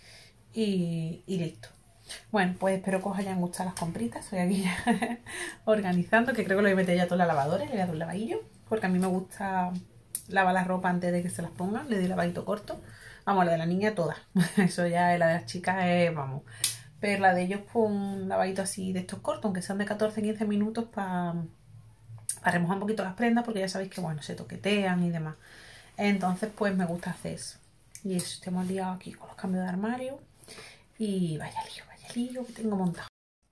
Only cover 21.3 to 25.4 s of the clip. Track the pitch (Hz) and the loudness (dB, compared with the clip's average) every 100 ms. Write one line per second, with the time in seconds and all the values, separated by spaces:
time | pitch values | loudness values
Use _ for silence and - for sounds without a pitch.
21.3 | 170 165 - - - - - - - - | -2 -6 -10 -20 -20 -20 -20 -20 -14 -8
22.3 | - 180 175 170 196 202 214 190 185 233 | -2 2 2 2 0 0 -2 -2 0 2
23.3 | 233 233 208 190 190 190 - 165 151 - | 4 2 -2 -2 -2 -6 -4 -4 -4 -6
24.3 | - - - 190 208 190 180 175 165 156 | -10 -10 -4 0 2 4 2 2 0 -4
25.3 | - | -8